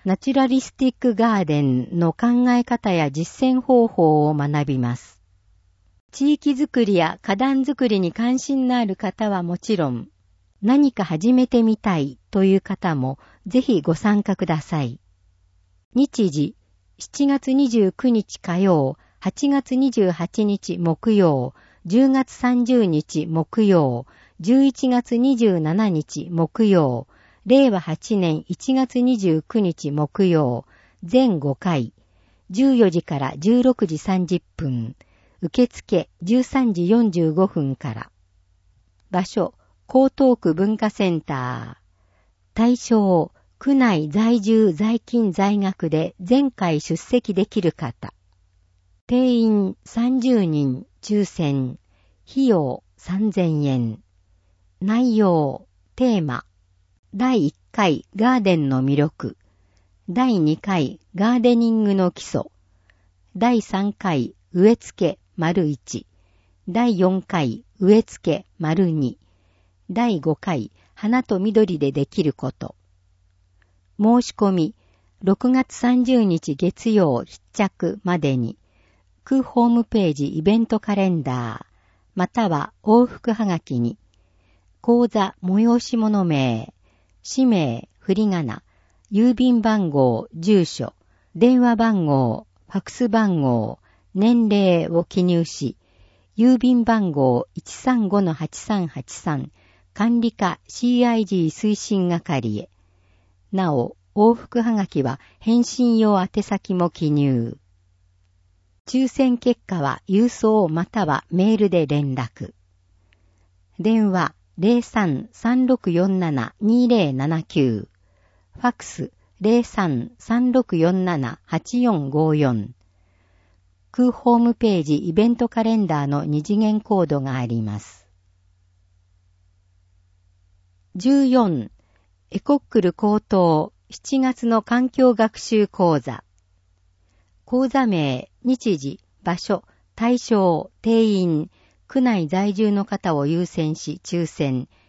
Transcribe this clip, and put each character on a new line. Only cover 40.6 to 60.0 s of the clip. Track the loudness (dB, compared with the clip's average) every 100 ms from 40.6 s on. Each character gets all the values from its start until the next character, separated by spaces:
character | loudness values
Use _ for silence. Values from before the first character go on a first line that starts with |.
| -2 -2
化 | -4
セ | -2 -2
ン | -2
タ | -4 -8 -6 -8 -12 -18
ー。 | _ _ _ _ _ _ _
対 | 0 0 0
象、 | 2 2 4 2 0 _ _ -8
区 | 0
内 | 2 2 0 -2
在 | 0 2 2
住 | 2 2 2
在 | 2 0 -2
勤 | -2 -2 0
在 | 0 0 0
学 | -2 -4 -2
で | -2 -2 -6
前 | 0 2 2
回 | -2 -2 -2
出 | -2 -6
席 | -2 -2 -2
で | -2 -2
き | -2
る | -2
方。 | -2 -6 -10 -16 -20 _ _ _ _ _ _ _ _ -4
定 | 0 2
員 | 2 2 2 0 -4 -10
三 | -4 -2 0
十 | 2 2
人、 | 2 0 0 -4 -10 _
抽 | -4 -2
選。 | -2 -2 -2 -2 -4 -8 _ _ _ _ _
費 | -2 2
用 | 2 0 -6 _ _
三 | -8 -4 -2
千 | 0 0 0
円。 | 0 -2 -4 -8 _ _ _ _ _ _ _ -8
内 | -4 0 0 2
容、 | 2 2 0 -4 _ _ _ -2
テ | 0 0
ー |
マ。 | -2 -6 -10 _ _ _ _ _ _ -4
第 | 0 0 0
一 | -4 _
回、 | -2 0 0 -4
ガ | -2 0 2
ー |
デ | 2 0
ン | 0
の | 0
魅 | 0 0
力。 | 0 -2 -12 -12 _ _ _ _ _ _